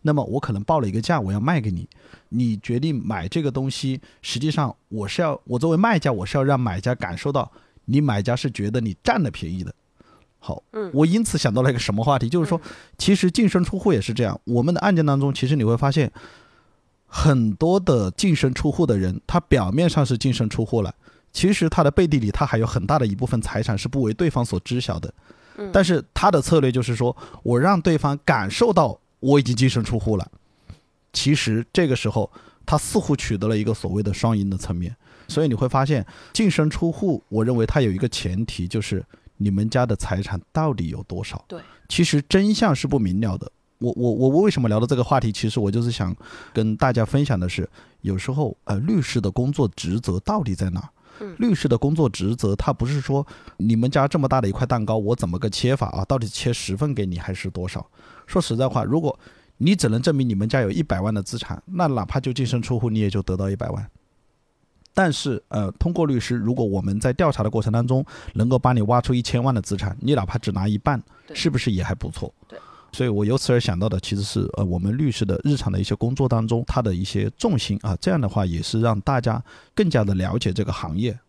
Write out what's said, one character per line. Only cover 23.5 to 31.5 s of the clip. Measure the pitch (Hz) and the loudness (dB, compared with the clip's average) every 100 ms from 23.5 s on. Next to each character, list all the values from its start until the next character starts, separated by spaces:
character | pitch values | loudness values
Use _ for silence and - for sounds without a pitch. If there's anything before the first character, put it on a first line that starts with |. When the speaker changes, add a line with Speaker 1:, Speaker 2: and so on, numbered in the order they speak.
| - | -4
Speaker 1:
产 | 110 101 | -2 -2
是 | 127 | -2
不 | 139 | 0
为 | 113 | 0
对 | - 170 | 0 0
方 | - | 0
所 | 120 92 | -2 -4
知 | - 123 | -4 -4
晓 | 120 82 | -4 -6
的。 | - - _ - _ - | -8 -12 _ -20 _ -14
Speaker 2:
嗯。 | 202 | 0
Speaker 1:
但 | 185 | 2
是 | 180 160 - | 4 2 0
他 | - 196 | 2 4
的 | 170 | 4
策 | - 165 | 4 4
略 | 135 | 4
就 | 127 | 2
是 | 123 113 | -2 0
说， | 120 - - - | -2 -2 -14 -10
我 | - 120 | 0 2
让 | 165 196 | 4 4
对 | 170 156 | 4 2
方 | 147 143 | 2 0
感 | - 135 101 | 0 0 0
受 | - 240 | 2 4
到 | 180 139 - _ _ | 4 2 0 _ _
我 | 131 143 | 4 4
已 | |
经 | 120 | 4
净 | 117 131 | 2 2
身 | 120 | 2
出 | 101 110 | -2 -2
户 | 113 104 | 0 -2
了。 | - - _ _ _ - _ _ _ | -4 -14 _ _ _ -20 _ _ _
其 | - 131 | -2 2
实 | 147 - | 2 2